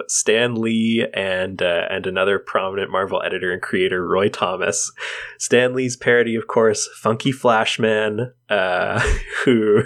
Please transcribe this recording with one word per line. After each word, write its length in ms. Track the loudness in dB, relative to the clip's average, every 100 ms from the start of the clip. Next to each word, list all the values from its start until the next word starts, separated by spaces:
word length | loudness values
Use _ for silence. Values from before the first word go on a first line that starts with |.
| -4
Stan 480 | -2 2 2 2 0
Lee 500 | -2 0 0 0 -2
and, 480 | -2 -2 -2 -4 -2
uh, 240 | 0 0 -2
and 160 | -4 -4
another 320 | 0 2 0
prominent 500 | -2 -4 -2 -4 -2
Marvel 320 | -2 -2 -2
editor 280 | -4 -4 -2
and 100 | -4
creator, 440 | -2 0 0 0 0
Roy 220 | 0 0
Thomas. 640 | 0 -4 -2 -2 -2 -6 -8 -12 -12 -14 -12
Stan 360 | 2 4 4
Lee's 220 | 0 -4 -2
parody, 380 | 2 4 2
of 140 | -2 -2
course, 400 | 2 2 2 -4 -4
Funky 340 | -2 0 -2
Flashman, 1000 | 0 2 4 2 0 0 2 0 -2 -6 -10 -2
uh, 520 | 0 0 0 0 0
<laughs> 440 | 0 -2 -4 -2
who 380 | 2 4 6 4